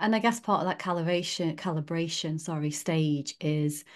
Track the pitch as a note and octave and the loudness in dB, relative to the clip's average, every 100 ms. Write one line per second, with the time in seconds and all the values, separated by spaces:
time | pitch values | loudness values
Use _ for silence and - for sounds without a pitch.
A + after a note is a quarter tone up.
0 | G#3+ A3 A#3 A#3 - F#3+ F3+ - F#3 F3 | 2 2 2 0 0 0 0 -2 -2 0
1 | E3 F3 E3+ - E3 D#3 F#3+ D#3 D3 E3 | 2 0 0 -2 -2 -2 -2 -2 -2 -2
2 | E3 - D#3+ D#3 E3+ D#3 D3+ D3 - D#3+ | -2 -2 -4 -4 -4 -2 -2 -2 0 2
3 | D#3 C#3+ C#3+ - D3+ D3+ D3 D3 - | 4 2 -2 -4 0 2 2 -2 -8